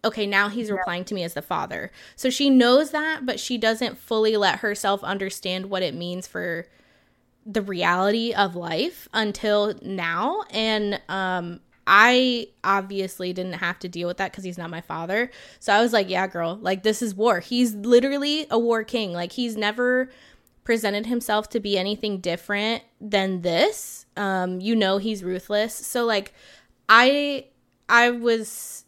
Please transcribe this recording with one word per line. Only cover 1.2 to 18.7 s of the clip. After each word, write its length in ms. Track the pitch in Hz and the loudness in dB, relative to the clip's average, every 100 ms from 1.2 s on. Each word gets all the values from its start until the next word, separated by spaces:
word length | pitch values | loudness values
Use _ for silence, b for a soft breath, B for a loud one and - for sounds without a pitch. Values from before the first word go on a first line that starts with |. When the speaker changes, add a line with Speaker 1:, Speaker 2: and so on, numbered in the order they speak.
Speaker 1:
as 100 | 170 | -6
the 80 | - | -8
father. 500 | - 160 175 85 180 B B B | -6 -4 -4 -8 -12 B B B
So 140 | 262 | -2
she 200 | 254 277 | 2 6
knows 420 | 262 240 254 302 | 6 8 6 4
that, 340 | 302 311 311 262 | -2 -4 -4 -4
but 140 | 240 | -6
she 180 | - 247 | -4 0
doesn't 400 | 220 220 240 - | 0 0 -2 -6
fully 400 | - 220 220 220 | -4 2 2 4
let 220 | 196 180 | 2 2
herself 440 | 220 208 202 196 | -2 -2 0 0
understand 640 | 185 196 190 - 190 185 190 | -2 -4 -4 -6 -6 -6 -4
what 140 | 190 | -2
it 100 | 180 | -2
means 320 | 139 175 180 185 | -4 -8 -8 -10
for 420 | 180 175 170 175 b b b b b b _ 220 | -8 -6 -6 -10 b b b b b b _ -8
the 160 | 208 | -6
reality 720 | 202 185 175 175 196 226 233 | -4 -2 0 2 2 2 0
of 220 | 196 196 175 | 0 0 -2
life 520 | 170 170 311 - - | -6 -4 -4 -6 -6
until 600 | 226 214 202 214 208 208 - | -2 -2 -2 0 2 2 -4
now. 600 | - 190 165 170 226 320 - | -8 -6 -4 -2 -2 -4 -6
And, 500 | 208 220 214 208 202 - | -4 -2 0 -2 -4 -6
um, 500 | 190 185 185 175 175 _ _ - | -4 -2 -4 -6 -12 _ _ 6
I 600 | 196 226 247 254 240 - _ | 8 8 6 4 0 -6 _
obviously 680 | - 196 190 196 190 - 180 | 0 0 -2 -6 -8 -6 -8
didn't 200 | 180 185 | -6 -6
have 260 | 170 180 180 | -4 -6 -6
to 100 | 185 | -10
deal 180 | 170 175 | -6 -6
with 100 | 180 | -4
that 140 | 190 | -6
'cause 120 | - | -6
he's 140 | 190 175 | -12 -10
not 100 | 165 | -10
my 120 | 170 | -12
father. 500 | - 160 170 202 247 B B B | -10 -8 -4 -2 -2 B B B
So 140 | - | 2
I 80 | 202 | 4
was 100 | 233 | 6
like, 160 | 220 190 | 2 0
"Yeah, 180 | 185 190 | -2 -2
girl, 320 | 175 165 190 | -2 -4 -4
like, 220 | 196 190 | -4 0
this 180 | 202 214 | 0 0
is 140 | 233 196 | -4 0
war." 240 | 226 190 | 2 2
He's 340 | - 240 247 | 0 2 2
literally 720 | 208 208 247 269 285 285 294 294 | 0 6 6 6 0 0 -2 0
a 80 | 226 | 0
war 240 | 233 | 2